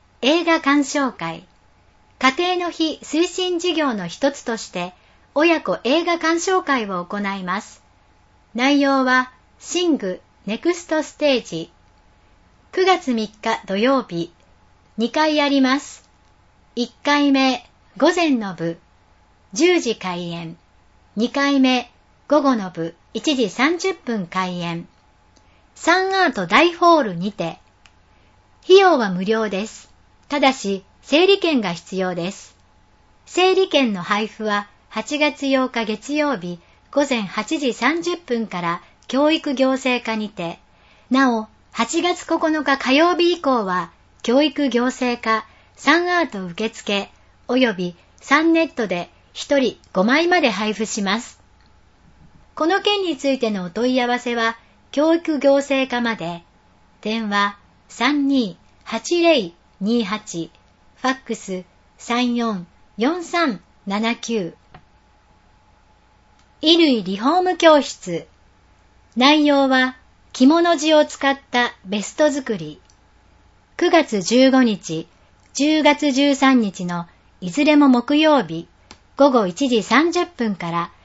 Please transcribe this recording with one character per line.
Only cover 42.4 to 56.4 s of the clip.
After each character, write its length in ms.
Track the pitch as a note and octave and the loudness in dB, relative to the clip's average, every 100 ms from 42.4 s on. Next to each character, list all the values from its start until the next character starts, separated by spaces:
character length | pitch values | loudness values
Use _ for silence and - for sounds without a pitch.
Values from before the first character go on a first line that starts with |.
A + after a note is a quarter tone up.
| E4 D#4 | 0 0
日 160 | C#4+ C4+ | 0 -2
火 140 | B3 | 2
曜 240 | C#4 E4+ | 4 4
日 160 | F4+ F4 | 2 0
以 100 | F4 | 0
降 240 | C#4+ B3 | 0 -2
は、 260 | F#3+ F3+ E3+ _ _ _ | -2 -4 -6 _ _ _
教 200 | - B3+ | 0 2
育 260 | D4+ D4 C#4+ | 2 0 -2
行 180 | A#3 B3+ | 0 -2
政 340 | - B3 A#3+ | -2 -4 -4
課、 240 | A3+ A3 - _ _ - | -2 -2 -4 _ _ -4
サ 220 | - E4 | 2 2
ン 100 | F4 | 2
ア 140 | F4+ | 0
ー 60 | D4+ | -2
ト 160 | G3+ F#3 | -6 -8
受 200 | E3+ A3 | -6 -8
付、 420 | - - G3+ G3+ _ _ _ - | -6 -4 -4 -6 _ _ _ -4
お 80 | |
よ 180 | B3+ B3 | 0 0
び 220 | F#3 F3 E3+ _ _ | 0 -6 -10 _ _
サ 220 | - C#4+ | 0 2
ン 100 | E4 | 4
ネ 120 | E4 | 2
ッ 40 | D#4+ | 0
ト 180 | - G#3 | -4 -6
で 220 | F3+ - _ _ | -6 -8 _ _
一 260 | - - C#4+ | -12 -2 0
人 220 | A#3+ - _ | 0 -4 _
五 100 | F#3 | -2
枚 240 | G#3 C#4+ F4 | 2 2 2
ま 140 | F4+ | 2
で 80 | C#4 | 2
配 240 | F#3+ G#3+ | 0 -4
布 120 | G#3 | -4
し 160 | G#3+ - | -6 -4
ま 200 | G3 A3 | -4 -4
す。 180 | - - _ _ _ _ _ _ _ _ - - _ | -6 -20 _ _ _ _ _ _ _ _ -20 -20 _
こ 140 | - D#4 | -4 0
の 140 | G4 | 0
件 220 | G4+ G#4 | 0 -2
に 120 | F#4 | -2
つ 140 | C4+ C#4 | -2 -2
い 100 | C4 | 0
て 100 | A3+ | -2
の 140 | G3+ | -4
お 60 | F3+ | -6
問 260 | G#3 B3 | -4 -2
い 60 | B3+ | 0
合 60 | A#3+ | 0
わ 120 | A#3+ | -2
せ 160 | B3 | -4
は、 220 | A#3 A3+ A3+ _ _ _ | -4 -4 -6 _ _ _
教 220 | C#4 D#4 | 0 2
育 260 | E4 E4 D4+ | 2 0 0
行 160 | C#4 | 2
政 340 | C#4 C#4 C4+ C4 | 2 2 -2 -2
課 120 | B3 | -2
ま 140 | A#3 | -4
で。 280 | G#3+ E3+ E3+ | -4 -8 -10